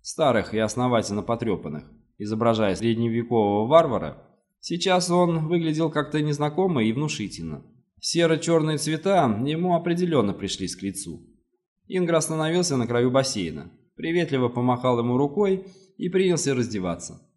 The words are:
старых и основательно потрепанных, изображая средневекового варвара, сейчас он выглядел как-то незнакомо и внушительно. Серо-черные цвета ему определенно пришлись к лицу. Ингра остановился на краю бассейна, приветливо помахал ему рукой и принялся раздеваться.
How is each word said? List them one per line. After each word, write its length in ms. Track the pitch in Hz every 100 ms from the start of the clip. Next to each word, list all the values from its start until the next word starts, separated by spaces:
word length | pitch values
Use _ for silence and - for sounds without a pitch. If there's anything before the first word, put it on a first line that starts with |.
старых 540 | - - 151 113 92
и 40 | 107
основательно 640 | 110 123 123 120 95 101
потрепанных, 600 | 98 117 113 95 80 73 - - _ _
изображая 580 | 104 107 117 110 107 90
средневекового 880 | 113 113 117 117 117 120 101 101 110
варвара, 600 | 160 160 107 78 - - _ _ _
сейчас 520 | - 170 180 180 175
он 380 | 180 175 165 156
выглядел 420 | 175 165 151 165
как-то 320 | 151 143 151
незнакомо 600 | 151 143 147 147 190 151
и 120 | 110
внушительно. 680 | 113 151 147 101 - 82 76 - _ _ _
Серо-черные 800 | - 165 170 160 165 165 156 151
цвета 480 | 151 156 190 196 139 104
ему 300 | 135 156 180
определенно 580 | 175 175 170 180 151 104
пришлись 440 | 95 98 - 92 -
к 60 |
лицу. 380 | 98 92 - 80 - _ _ _ _ _ _
Ингра 300 | 185 170 165
остановился 640 | 151 160 156 175 175 135
на 80 | 117
краю 240 | 120 123
бассейна, 600 | 127 135 110 85 76 - - _ -
приветливо 520 | 165 170 165 135 123
помахал 500 | 123 123 123 127 120
ему 200 | 117 123
рукой 480 | 143 170 202 190 - - _ _
и 100 | 180
принялся 460 | 185 190 165 135
раздеваться. 680 | 127 110 101 90 82 - - _